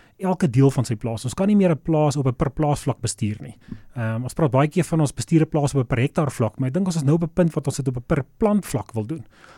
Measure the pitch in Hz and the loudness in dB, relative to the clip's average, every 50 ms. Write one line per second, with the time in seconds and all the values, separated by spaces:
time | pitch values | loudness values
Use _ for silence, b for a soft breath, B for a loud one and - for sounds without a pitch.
0 | b b b b 190 180 185 - 190 135 107 131 135 139 135 135 117 - 117 - | b b b b -2 -2 0 0 0 2 4 6 4 4 4 2 -2 -2 -2 -4
1 | - 117 117 113 - 127 - - 196 202 208 202 190 180 160 127 - 160 160 151 | -4 -6 -6 -6 -6 -6 -4 0 2 4 4 6 4 4 2 0 0 0 2 2
2 | 151 147 131 147 127 135 120 - 151 135 - - 156 147 143 - - 139 120 - | 2 2 2 0 0 0 0 0 -2 -2 0 0 0 0 0 0 -2 -4 -4 -4
3 | 113 107 - - - 104 104 - - - - - B B B B B B - 123 | -4 -6 -4 -4 -4 -4 -4 -6 -10 -16 -16 -16 B B B B B B -8 -6
4 | 113 110 113 113 127 123 - - 170 139 110 131 147 156 - 180 160 - - 160 | -6 -4 -4 -4 -6 -6 -2 0 0 2 2 2 2 2 2 -2 -2 0 0 0
5 | 151 135 - - - - 165 156 156 - - 156 143 135 - 139 123 - - 113 | 0 0 -2 -6 -2 2 2 2 2 2 0 0 0 0 0 0 -2 0 0 0
6 | 123 - - - 156 127 - - 117 107 - - 135 127 131 180 196 185 160 165 | 0 0 0 -2 -2 -2 0 -2 -2 -2 -2 -4 -4 -2 -2 -2 -2 -2 -2 0
7 | 139 131 156 170 170 156 - - 180 165 - 156 139 143 - - 131 135 123 127 | 0 2 2 2 0 -2 0 2 0 2 0 -2 -4 -4 -4 -4 -4 -4 -4 -4
8 | - - 170 147 131 _ _ - 226 208 208 202 175 - - 117 - - - 110 | -4 -2 -2 -2 -2 _ _ 0 0 2 2 0 -2 -2 -6 -6 -6 -6 -6 -6
9 | 104 110 160 156 - - B B B B B | -6 -6 -8 -10 -12 -16 B B B B B